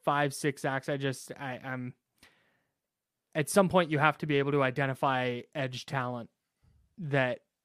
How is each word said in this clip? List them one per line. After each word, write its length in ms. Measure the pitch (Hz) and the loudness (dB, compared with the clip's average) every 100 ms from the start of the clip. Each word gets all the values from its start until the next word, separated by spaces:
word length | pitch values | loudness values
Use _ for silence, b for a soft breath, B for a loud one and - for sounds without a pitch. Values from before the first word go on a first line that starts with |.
| - | 0
five, 280 | 143 143 | 2 2
six 280 | - 151 135 | 0 -2 0
sacks, 260 | 143 135 147 | -2 -2 -2
I 80 | 143 | -2
just, 380 | 139 131 - - | -2 -4 -8 -12
I, 220 | 135 123 | -10 -10
I'm, 320 | 135 127 123 - _ _ - _ _ _ _ _ _ _ _ _ _ 160 | -8 -8 -8 -12 _ _ -20 _ _ _ _ _ _ _ _ _ _ -4
at 140 | 147 | 2
some 180 | 202 185 | 4 4
point 240 | 185 156 | 4 2
you 80 | 151 | 4
have 180 | 151 - | 2 2
to 60 | 156 | 0
be 120 | 143 | 2
able 160 | 139 | 2
to 100 | 143 | 2
identify 760 | 131 135 135 131 143 131 127 123 - | 2 0 -2 0 0 0 0 -4 -6
edge 320 | 156 131 127 - | -6 -6 -6 -6
talent 440 | 139 123 123 113 _ _ _ _ _ _ - | -4 -4 -6 -10 _ _ _ _ _ _ -12
that 420 | 156 139 127 120 _ _ | -2 2 2 0 _ _